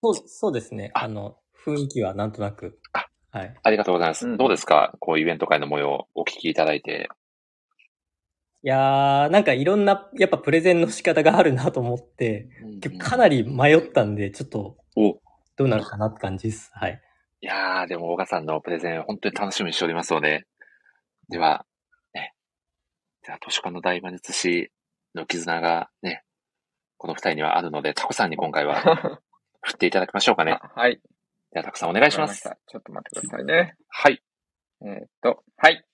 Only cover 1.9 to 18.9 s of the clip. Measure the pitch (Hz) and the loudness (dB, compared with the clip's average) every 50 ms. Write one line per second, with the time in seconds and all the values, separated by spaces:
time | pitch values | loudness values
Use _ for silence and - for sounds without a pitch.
1.9 | - 131 107 92 98 101 104 110 107 - 104 101 104 - - 87 - _ _ - | -4 -4 -4 -4 -2 -4 -6 -6 -6 -6 -8 -8 -8 -10 -16 -16 -16 _ _ -10
2.9 | _ - - - _ _ _ _ _ 110 92 95 123 - _ 113 107 104 104 - | _ -10 -10 -10 _ _ _ _ _ -12 -12 -12 -16 0 _ 2 2 4 2 0
3.9 | 90 87 87 82 82 - 240 240 120 107 127 131 98 - - - 85 76 55 - | 0 2 2 0 -2 -2 -6 -6 -2 2 2 2 2 2 2 4 6 6 6 4
4.9 | - - - - 82 78 78 85 82 80 82 - 78 76 73 71 73 73 71 71 | -2 -6 -4 0 0 2 2 0 0 -2 0 0 0 0 0 -2 -2 -2 -2 -2
5.9 | 69 - - _ _ - - - - - - 82 78 - 80 78 76 73 _ - | -2 -4 -6 _ _ -6 -6 -6 -6 -4 -6 -4 0 0 0 0 0 -2 _ -6
6.9 | 80 - - - - _ _ _ _ _ _ _ _ _ _ _ _ _ _ _ | -8 -8 -8 -10 -14 _ _ _ _ _ _ _ _ _ _ _ _ _ _ _
7.9 | _ _ _ _ _ _ _ _ _ _ _ _ _ _ - 135 131 135 135 135 | _ _ _ _ _ _ _ _ _ _ _ _ _ _ -4 0 2 4 4 4
8.9 | 135 139 139 139 139 139 147 147 165 208 208 185 135 127 139 165 196 208 202 196 | 4 4 4 4 4 4 4 4 4 4 4 4 2 2 2 2 2 4 4 4
9.9 | 196 190 - - - - 185 180 - 139 - - 147 165 160 185 180 170 165 - | 2 2 0 -14 0 0 2 2 2 0 2 2 2 4 6 6 4 4 4 0
10.9 | - - - 180 160 156 151 156 151 180 180 160 131 127 127 - - 135 123 120 | -2 -2 -2 0 2 6 6 6 6 6 4 4 4 2 0 -2 -2 -2 -4 -4
11.9 | 120 127 - _ _ _ 131 113 107 104 123 127 _ - - 110 107 98 92 - | -4 -6 -8 _ _ _ -4 -2 -2 -4 -8 -16 _ -20 -18 -18 -16 -12 -12 -12
12.9 | - - 175 - - 254 240 185 147 127 110 123 139 127 135 147 151 165 165 - | -10 -6 -4 -2 2 6 6 6 6 4 0 -2 0 4 6 8 8 8 6 4
13.9 | - 135 113 104 104 104 101 98 98 - 135 - - 110 101 101 - _ _ _ | 2 2 2 2 -2 -4 -4 -6 -6 -10 -14 -10 -8 -8 -8 -10 -14 _ _ _
14.9 | _ - 107 101 - - _ _ _ _ _ _ _ - 139 131 117 107 107 - | _ 2 2 2 2 -2 _ _ _ _ _ _ _ -2 0 2 2 0 -2 -4
15.9 | - 104 107 107 104 - - 95 95 95 - 110 104 - - - _ - - 90 | -6 -4 -4 -4 -4 -4 -8 -8 -8 -6 -6 -6 -6 -6 -14 -20 _ -8 -8 -8
16.9 | - - _ _ _ _ _ _ _ _ - 92 95 98 95 92 92 92 92 87 | -8 -8 _ _ _ _ _ _ _ _ -10 -8 -6 -4 -4 -4 -4 -4 -4 -6
17.9 | 90 85 85 85 87 87 95 - - 87 78 78 78 78 - - 85 82 78 87 | -6 -8 -4 -4 -4 -4 -4 -4 -4 -6 -4 -4 -4 -4 -4 -4 -6 -4 -4 -4